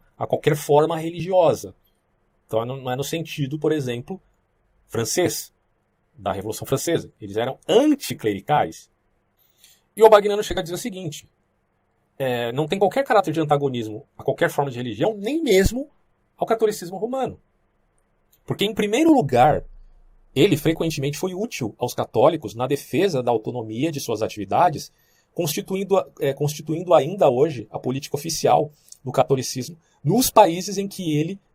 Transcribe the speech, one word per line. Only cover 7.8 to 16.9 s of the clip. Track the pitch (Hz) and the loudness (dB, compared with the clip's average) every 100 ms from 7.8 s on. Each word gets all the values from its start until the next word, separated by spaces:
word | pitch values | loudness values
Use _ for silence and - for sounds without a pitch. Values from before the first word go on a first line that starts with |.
| 302 294 - 170 110 98 - 147 87 - - _ _ _ _ _ _ _ _ _ _ | 4 2 -4 -4 -4 -4 0 0 0 -6 -20 _ _ _ _ _ _ _ _ _ _
E | - | 6
o | 214 | 8
Bagnano | 208 202 202 | 8 6 0
chega | - 180 | -2 -4
a | |
dizer | 165 180 | -4 -6
o | |
seguinte, | 247 185 175 - - _ _ _ _ _ _ _ _ - | -6 -8 -10 -12 -16 _ _ _ _ _ _ _ _ -6
é, | 135 120 120 | -2 -2 -2
não | 131 151 | -2 -4
tem | 196 | 0
qualquer | 196 262 | 0 0
caráter | 277 220 175 | 2 2 2
de | 156 | -2
antagonismo | 147 143 139 123 110 107 - - | 0 0 0 -2 -6 -10 -16 -6
a | |
qualquer | - - 165 | -4 0 0
forma | - 139 | 0 -4
de | 120 | -6
religião, | 123 104 185 208 | -8 -2 -2 -2
nem | 202 311 | -4 -2
mesmo | 294 190 190 240 294 _ _ _ _ _ | 4 4 4 0 -8 _ _ _ _ _
ao | - | -2
catolicismo | 226 220 214 175 | 0 0 -2 -10